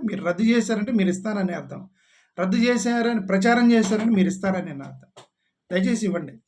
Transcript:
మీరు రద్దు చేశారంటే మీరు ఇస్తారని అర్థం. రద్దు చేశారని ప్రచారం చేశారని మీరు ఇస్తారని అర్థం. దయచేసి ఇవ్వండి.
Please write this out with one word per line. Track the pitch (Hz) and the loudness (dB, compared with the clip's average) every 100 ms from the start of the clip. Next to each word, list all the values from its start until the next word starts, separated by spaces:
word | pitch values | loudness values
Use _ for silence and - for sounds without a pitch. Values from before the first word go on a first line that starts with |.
| 220 | -6
మీరు | 190 | -4
రద్దు | 170 175 | -4 0
చేశారంటే | 226 240 196 214 208 | 2 2 0 -2 -2
మీరు | 226 185 | 0 0
ఇస్తారని | 185 220 202 185 | -2 -4 -4 -4
అర్థం. | 160 135 - - _ _ _ _ - | -6 -10 -16 -18 _ _ _ _ -6
రద్దు | 185 233 | -2 2
చేశారని | 240 240 233 240 233 226 190 | 2 2 0 0 0 -2 0
ప్రచారం | 190 233 240 240 | 2 4 4 6
చేశారని | 226 196 214 226 202 | 4 4 2 2 2
మీరు | 185 | 2
ఇస్తారని | - 196 185 151 | 0 -2 -4 -4
అర్థం. | 139 135 - - - - _ _ _ - | -10 -14 -18 -20 -20 -20 _ _ _ -4
దయచేసి | 180 196 226 208 | -2 0 0 -2
ఇవ్వండి. | 175 139 - | -4 -6 -14